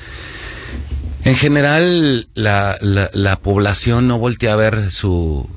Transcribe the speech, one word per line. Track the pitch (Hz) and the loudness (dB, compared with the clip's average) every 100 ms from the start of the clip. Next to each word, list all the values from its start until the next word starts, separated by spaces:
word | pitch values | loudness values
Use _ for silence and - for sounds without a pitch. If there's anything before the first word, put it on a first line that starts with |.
| - - - - - - - - - - - - - | -18 -16 -16 -14 -14 -14 -12 -12 -8 -8 -6 -4 0
En | 127 | 2
general, | 147 147 143 151 180 175 151 123 110 | 2 4 4 2 2 2 2 0 -4
la, | - 107 101 101 98 | -2 0 2 0 0
la, | 104 98 98 | 0 2 0
la | 104 98 95 | 0 0 0
población | - 101 101 101 - 117 127 | 0 2 2 0 2 2 2
no | 120 | 2
voltea | 120 113 117 | -2 0 0
a | 107 | 2
ver | 110 110 101 | 2 2 -2
su, | - 101 87 82 73 65 | -2 0 0 0 -2 -6